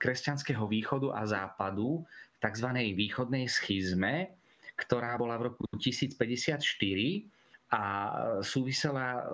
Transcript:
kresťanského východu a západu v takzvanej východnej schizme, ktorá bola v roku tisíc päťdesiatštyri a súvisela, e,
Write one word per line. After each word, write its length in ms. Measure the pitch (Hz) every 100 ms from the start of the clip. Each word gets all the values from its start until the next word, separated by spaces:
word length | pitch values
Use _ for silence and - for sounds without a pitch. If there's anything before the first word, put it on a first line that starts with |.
kresťanského 640 | 131 127 147 143 - 110
východu 480 | 104 110 113 135 135
a 160 | 104 107
západu 720 | 98 95 - 98 101 123 165 165
v 300 | - - -
takzvanej 560 | 110 107 127 127 110 95
východnej 480 | 104 - 120 131
schizme, 880 | 123 - - 98 92 90 98 156 190 - _ _ - -
ktorá 400 | - 120 120 110
bola 160 | 117 117
v 140 | 123
roku 160 | 120 -
tisíc 400 | - 127 - 139
päťdesiatštyri 1120 | - 117 123 - 147 - - 98 95 131 202 - _ _ - -
a 80 | 110 101 101 104 - 113 98
súvisela, 800 | 98 135 127 131 147 135 127 123
e, 20 | -